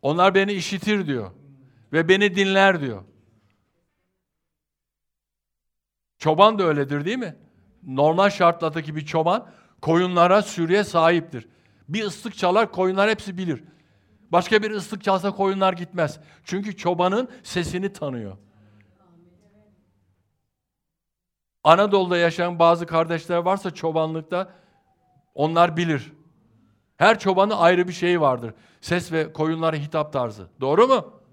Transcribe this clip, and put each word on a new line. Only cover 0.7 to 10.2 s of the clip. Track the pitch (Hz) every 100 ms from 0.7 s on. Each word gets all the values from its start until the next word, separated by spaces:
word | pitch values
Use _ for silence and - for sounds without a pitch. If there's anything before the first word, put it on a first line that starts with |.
| 190 - 208 165
diyor | 131 98 - - - _ _ _
ve | 156 165
beni | 190 208 180
dinler | 196 196 196 175
diyor. | 139 104 98 _ _ _ _ _ _ _ _ _ _ _ _ _ _ _ _ _ _ _ _ _ _ _ _ _ _ _ _ _ _ _
Çoban | 156 156 208 214
da |
öyledir, | 175 147 139 147 151
değil | 254
mi? | 220 - _ _ _ _
Normal | - 131 151 165 202
şartlardaki | 202 - 170 165 160 151 151
bir | 147
çoban | 160 165 208 - _ _ _
koyunlara, | - 165 180 180